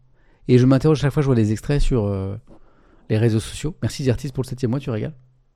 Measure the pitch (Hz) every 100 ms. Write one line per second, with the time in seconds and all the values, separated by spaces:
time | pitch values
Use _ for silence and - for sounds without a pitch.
0 | _ _ _ _ - 127 127 135 151 151
1 | 143 156 139 120 107 107 - 143 - 127
2 | 101 98 95 104 - - - _ _ _
3 | - 110 117 110 - - 151 - 110 -
4 | 131 113 143 127 120 123 120 127 139 110
5 | 127 - _ _ _